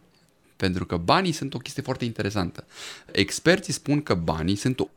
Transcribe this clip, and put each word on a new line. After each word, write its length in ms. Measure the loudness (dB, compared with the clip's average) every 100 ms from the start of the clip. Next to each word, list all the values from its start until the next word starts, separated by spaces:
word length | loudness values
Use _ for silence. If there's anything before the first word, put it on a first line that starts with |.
| _ _ _ _ _ -2
Pentru 280 | 0 0 0
că 120 | 0
banii 340 | 4 4 2
sunt 220 | -2 -4
o 40 | -8
chestie 260 | -8 -8
foarte 220 | -6 -4 -4
interesantă. 600 | -2 -2 0 -2 -4 -16 -16 -16 -16 -4
Experții 600 | 0 0 2 4 4 2
spun 280 | -4 0 0
că 120 | 2
banii 420 | 0 0 0 0 0
sunt 240 | 0 0
o, 80 | -2